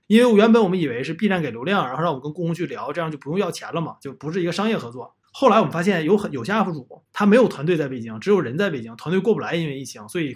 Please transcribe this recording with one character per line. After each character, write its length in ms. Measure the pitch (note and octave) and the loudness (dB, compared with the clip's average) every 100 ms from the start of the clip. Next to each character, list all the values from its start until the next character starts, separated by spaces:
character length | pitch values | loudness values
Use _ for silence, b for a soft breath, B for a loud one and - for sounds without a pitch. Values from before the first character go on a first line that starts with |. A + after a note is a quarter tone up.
| - | 2
因 120 | A3 | 4
为 60 | B3 | 6
我 120 | G#3 | 6
原 140 | A3+ | 6
本 100 | A3+ | 6
我 80 | G3 | 4
们 80 | F#3 | 0
以 100 | C#3+ | -2
为 140 | A#2 | -4
是 120 | C3+ | -6
B 140 | E3 G#3 | -2 0
站 140 | F#3 | 0
给 80 | C#3+ | -2
流 140 | A2+ | -6
量， 240 | D3 G3+ C3 | -2 0 -2
然 80 | C3+ | -2
后 80 | |
让 80 | E3+ | -2
我 60 | C3+ | -2
们 40 | |
跟 100 | D3 | -6
故 120 | D#3 | -6
宫 100 | E3+ | -4
去 140 | E3+ E3 | -4 -6
聊， 260 | G#2+ B2 | -6 -8
这 80 | D#3 | -6
样 80 | D#3+ | -6
就 80 | D3+ | -6
不 120 | C#3 | -6
用 80 | F#3 | -2
要 100 | F3+ | -2
钱 240 | - G#3 | -4 -8
了 80 | D#3+ | -6
嘛， 140 | C#3+ - | -6 -10
就 100 | C#3 | -16
不 180 | B2+ D3 | -12 -8
是 100 | F#3 | -4
一 40 | F3 | -4
个 60 | |
商 160 | E3 G#3+ | -2 -2
业 80 | G3+ | -2
合 140 | A#2 | -6
作。 240 | B2 A#2 _ _ | -14 -16 _ _
后 180 | - C4 | 2 4
来 80 | G#3+ | 6
我 60 | |
们 80 | D#3+ | 2
发 100 | E3 | 0
现 220 | F3+ F3 | 0 0
有 140 | D#3 G#3 | 2 0
很， 140 | - | 0
有 120 | C3+ | -6
些 80 | A2+ | -4
up 180 | G#3+ F#3 | -2 -2
主 140 | D#3 - - _ | -4 -12 -20 _
他 120 | - G#3 | 0 6
没 100 | A#3 | 6
有 120 | G#3+ | 6
团 180 | - D3+ | 2 -2
队 100 | E3 | 0
在 120 | C#3 | -2
北 120 | C3 | -6
京， 200 | A2+ A2 | -10 -8
只 100 | F#3+ | 2
有 100 | G3+ | 2
人 180 | A#2 C#3+ | 2 -2
在 120 | G3+ | -2
北 120 | C#3 | -4
京， 140 | A2+ - | -10 -12
团 140 | D3+ | -2
队 80 | F#3+ | 0
过 140 | G3+ | 2
不 60 | D#3+ | 0
来， 160 | A2 E3+ | 0 -4
因 120 | D#3+ | -4
为 120 | C#3 | -6
疫 60 | B2+ | -12
情， 220 | A#2 G#2 | -16 -10
所 120 | F3+ | -6
以 140 | D3 | -6